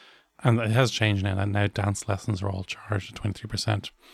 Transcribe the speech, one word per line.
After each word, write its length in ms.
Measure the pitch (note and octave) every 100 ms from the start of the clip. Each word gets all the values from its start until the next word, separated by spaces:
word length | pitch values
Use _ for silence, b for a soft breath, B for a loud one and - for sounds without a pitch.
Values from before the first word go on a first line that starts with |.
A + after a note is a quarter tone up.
| b b b _
And 160 | B2+ A2+
it 100 | A2
has 200 | A#2 B2
changed 340 | - G#2+ G2
now. 100 | G2+
That 140 | F#2+ G2+
now 180 | G2+ G2+
dance 420 | - G2+ G2+ -
lessons 320 | G2 - F#2+
are 60 | G2
all 160 | F#2+
charged 460 | - - - G#2 -
at 60 | -
twenty-three 320 | G#2 - G#2+
percent 420 | G#2+ A2 G#2 - _ B